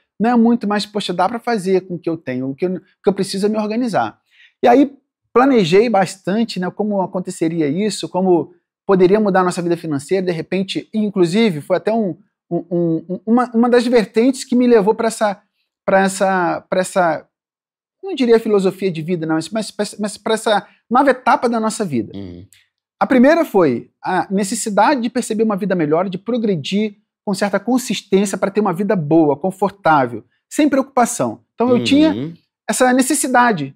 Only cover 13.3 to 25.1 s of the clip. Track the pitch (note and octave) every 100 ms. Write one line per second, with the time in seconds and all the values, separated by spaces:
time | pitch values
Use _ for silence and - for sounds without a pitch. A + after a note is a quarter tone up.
13.3 | B3 B3 A3+ A#3+ A#3+ A#3+ A#3+ F#3+ A3 B3+
14.3 | C4 - B3 B3 A#3 G3 A3 A3+ - G#3+
15.3 | F#3+ _ _ _ _ - F#3+ F#3+ F#3+ F#3+
16.3 | F#3 E3+ D#3+ - F#3 F#3 G3 E3+ D3 -
17.3 | _ _ _ _ _ _ _ G4 D4+ A#3+
18.3 | A3+ A3+ G3+ F#3 F#3 F#3+ D#3+ D#3+ F3 D#3+
19.3 | D#3+ D#3 A3 G#3 - G#3 - G#3 - A3
20.3 | A3 A3+ G3+ - _ - B3 C#4 B3 A#3
21.3 | - A#3+ A#3 A3 G#3+ F#3+ A#2+ F#2 G2 F#2+
22.3 | F2 G2 _ _ _ _ - G3+ C4 C4+
23.3 | E4+ D#4+ G3 D#3 A2+ - _ D#3+ F3+ -
24.3 | G3 G3+ A#3+ A3+ G3 A#3+ C#4 A#3